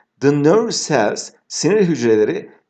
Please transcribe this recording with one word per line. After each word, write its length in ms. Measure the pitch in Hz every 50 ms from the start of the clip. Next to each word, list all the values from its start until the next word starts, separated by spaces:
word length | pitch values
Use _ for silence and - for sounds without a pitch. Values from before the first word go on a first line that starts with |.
| _ _ _ -
the 220 | 131 139 143 147 143
nerve 300 | 151 180 220 240 226 175
cells, 600 | - - - 156 120 104 107 - - - - _ _ _ -
sinir 320 | - - - 151 202 220
hücreleri, 720 | 196 170 160 127 120 117 110 107 107 120 165 - - - - _ _ _